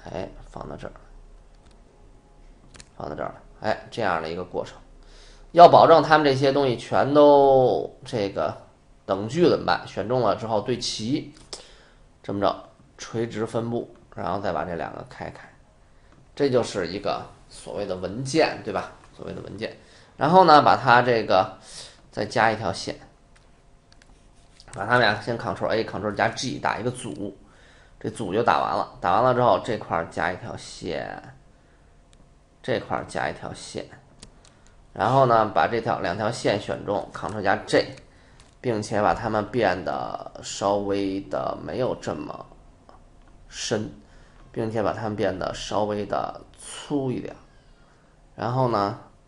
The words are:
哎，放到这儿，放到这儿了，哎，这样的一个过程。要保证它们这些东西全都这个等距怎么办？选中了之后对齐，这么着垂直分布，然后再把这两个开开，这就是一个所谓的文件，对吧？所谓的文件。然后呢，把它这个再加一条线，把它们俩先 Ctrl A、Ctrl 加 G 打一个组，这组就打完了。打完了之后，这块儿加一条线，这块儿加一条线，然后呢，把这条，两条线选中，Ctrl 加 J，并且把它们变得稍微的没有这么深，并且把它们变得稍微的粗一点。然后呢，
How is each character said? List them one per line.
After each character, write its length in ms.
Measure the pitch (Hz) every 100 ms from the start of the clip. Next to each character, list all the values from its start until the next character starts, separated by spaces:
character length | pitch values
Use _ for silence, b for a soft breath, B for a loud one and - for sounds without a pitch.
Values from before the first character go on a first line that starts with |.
哎， 260 | - 90 - - -
放 160 | - 71
到 80 | 73
这 120 | -
儿， 60 | - - - - - - - - - - _ - - _ - - - - - - -
放 120 | 71
到 60 | 78
这 80 |
儿 40 | -
了， 80 | - - -
哎， 260 | 107 - -
这 120 | -
样 200 | 101 85
的 80 | 80
一 60 | 85
个 80 |
过 220 | 90 - -
程。 120 | - - - b b b b b
要 180 | 170 170
保 180 | 131 127
证 160 | 160
它 140 | 147 156
们 80 | 143
这 100 | 131
些 160 | 139
东 160 | 143 135
西 80 | 113
全 380 | - 104 123
都 760 | 147 147 143 139 135 127 85 - -
这 260 | - 117 98
个 240 | 90 80 101 - _ _ - -
等 200 | 98 110
距 240 | 156 160
怎 80 | 87
么 80 | 87
办？ 220 | - -
选 180 | - 101
中 140 | 127
了 160 | 110 92
之 100 | 113
后 140 | 107
对 180 | 101 120
齐， 560 | - - 110 147 - - B B B B B B B _
这 120 | -
么 80 | 101
着 280 | 101 - - _ - -
垂 280 | - 113 117
直 200 | 104 113
分 240 | 117 117
布， 200 | 117 - - -
然 200 | - 92
后 80 | 98
再 100 | 98
把 140 | 78 87
这 100 | 85
两 180 | 60
个 120 | - -
开 200 | - 82
开， 180 | - - - _ _ b b b b - -
这 140 | 143
就 120 | 123
是 280 | 113 107 85
一 100 | 98
个 260 | - 58 58 - -
所 280 | - - 90
谓 100 | 98
的 100 | 92
文 260 | 92 110
件， 380 | 135 160 - - 101
对 80 |
吧？ 180 | 92 - - - -
所 100 | 87
谓 80 |
的 60 | 90
文 140 | - 95
件。 160 | 107 - B B B B
然 120 | 139
后 140 | 185
呢， 180 | 170 147
把 140 | 113 107
它 260 | 127 120
这 220 | 123 117
个 340 | 101 95 98 - B B B B B
再 140 | - 107
加 260 | 123 110
一 60 | 107
条 160 | 101
线， 200 | 85 - - - _ _ _ _ _ _ _ _ - - - - _ - - -
把 120 | - 101
它 60 | 123
们 20 |
俩 220 | 110 104
先 180 | - 117
Ctrl 280 | 110 - 95
A、 160 | 107 110
Ctrl 280 | 98 104
加 140 | 101 113
G 320 | - 131 -
打 180 | - -
一 60 |
个 80 | 120
组， 420 | 127 - - 101 - - b b b b b
这 120 | 113
组 240 | 107 98
就 100 | 101
打 160 | 120 73
完 160 | 58 95
了。 220 | - -
打 140 | 87
完 100 | 98
了 100 | 127
之 80 | 123
后， 160 | 120 95
这 140 | - 107
块 180 | - 85
儿 100 | 85
加 220 | - 85
一 20 | 90
条 180 | 98 80
线， 760 | - - 98 71 50 50 127 - - b b b b b _ - - _ _ _
这 160 | - 107
块 200 | - 64
儿 80 | -
加 220 | - 69
一 40 |
条 200 | - -
线， 320 | - - - - - - - - b b b b b b
然 180 | - 104
后 140 | 135 127
呢， 200 | 113 107
把 140 | 95 95
这 140 | 113
条， 180 | 117 67
两 160 | 92 101
条 160 | 107
线 280 | 123 139 104
选 260 | - - 85
中， 200 | 101 -
Ctrl 280 | - 82 104
加 120 | 98 107 -
J， 260 | 135 - - b b b b b b
并 200 | 123 110
且 200 | 107 104
把 120 | 101
它 160 | 87 110
们 160 | 110 101
变 320 | 123 101 90
得 480 | 73 69 57 - - -
稍 340 | - - 101 101
微 440 | 101 101 98 95
的 360 | - 65 65 69
没 180 | 78 95
有 140 | 120 85
这 200 | - 80
么 300 | - - - - - - - - - - - - -
深， 420 | - - 110 113 - b b b b b
并 180 | - 110
且 100 | 113
把 120 | 98
它 100 | 110
们 120 | 113 107
变 220 | 95 92
得 160 | -
稍 300 | - - 98
微 220 | 104 104 101
的 340 | - - - - -
粗 540 | - - - 147 131
一 80 | 104
点。 160 | - - - b b b b b b b b -
然 160 | 110
后 160 | 127 123
呢， 280 | 110 101 117 - _